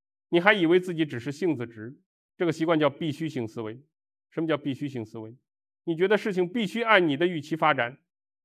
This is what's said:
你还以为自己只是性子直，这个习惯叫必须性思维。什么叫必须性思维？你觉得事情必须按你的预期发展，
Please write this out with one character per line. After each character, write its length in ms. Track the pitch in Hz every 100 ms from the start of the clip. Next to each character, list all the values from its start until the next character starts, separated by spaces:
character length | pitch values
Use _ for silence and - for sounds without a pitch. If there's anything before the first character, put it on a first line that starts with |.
| _ _ _
你 100 | 170
还 120 | 190
以 140 | 214 160
为 140 | 180
自 120 | 185 160
己 100 | 151
只 140 | 123
是 120 | 139
性 240 | 139 185 123
子 120 | 120
直， 280 | 110 113 156 _ _ _ -
这 80 |
个 80 | 175
习 140 | 151 160
惯 140 | 160
叫 100 | 147
必 220 | 139 160
须 180 | 135 160
性 180 | 131 110
思 140 | 120
维。 180 | 107 120 _ _ _ _ _
什 100 | -
么 60 | 160
叫 100 | 147
必 160 | 147
须 160 | 127 143
性 160 | 127 107
思 140 | 117
维？ 180 | 110 131 _ _ _ _
你 120 | - 160
觉 120 | 190
得 100 | 202
事 160 | 214
情 180 | 180 175
必 140 | 240 190
须 160 | 226
按 260 | 226 202 170
你 80 | 139
的 120 | 180
预 120 | 165
期 160 | 143 160
发 160 | 156
展， 280 | 139 120 139 _ _ _ _